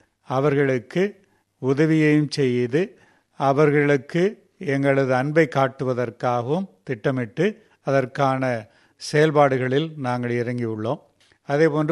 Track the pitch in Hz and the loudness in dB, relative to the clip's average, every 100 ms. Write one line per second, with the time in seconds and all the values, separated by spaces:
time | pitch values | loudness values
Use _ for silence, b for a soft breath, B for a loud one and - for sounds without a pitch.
0 | _ _ - 131 147 139 139 127 107 175 | _ _ -6 -2 0 0 0 -2 -4 -2
1 | 202 - _ _ _ _ 131 139 156 160 | -2 -4 _ _ _ _ -2 2 2 4
2 | 151 151 147 - 131 123 123 139 202 b | 4 2 0 -2 0 0 0 -2 -2 b
3 | b b b - 139 139 151 143 143 143 | b b b -2 0 4 4 4 2 0
4 | - 170 190 233 _ _ 170 139 139 135 | 0 -2 -2 -2 _ _ -4 0 2 2
5 | 135 127 143 151 160 139 135 - 131 123 | 2 0 2 2 2 2 0 -2 -4 -2
6 | 120 107 127 123 117 165 190 _ - 120 | -4 -4 -2 -2 -2 -4 -6 _ -12 -6
7 | 147 131 117 - 196 214 b b - 135 | -4 -4 -4 -2 -2 -4 b b -2 0
8 | 127 - 139 131 131 117 107 b b _ | 0 0 0 0 -2 -4 -8 b b _
9 | - 151 156 151 143 131 127 135 160 156 | -4 2 2 4 4 2 0 -2 -2 -6
10 | 123 123 120 120 120 123 117 110 110 147 | -6 -4 -4 -4 -4 -4 -6 -4 -6 -6
11 | _ _ b b - 143 160 147 151 | _ _ b b -4 2 2 2 -2